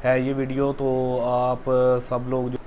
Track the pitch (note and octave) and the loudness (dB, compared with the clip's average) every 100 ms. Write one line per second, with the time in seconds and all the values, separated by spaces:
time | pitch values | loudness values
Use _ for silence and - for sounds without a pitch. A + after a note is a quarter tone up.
0 | B2+ B2+ C3 C3+ C3 C3+ C#3 C#3 C3+ C3 | 2 2 2 -2 -2 0 0 0 0 0
1 | B2+ B2+ A#2+ B2 B2+ B2 C3 B2+ B2+ B2 | 0 0 0 0 0 -2 0 2 4 2
2 | B2+ B2 B2 C3 B2 B2+ | 0 -4 -2 -2 -2 -6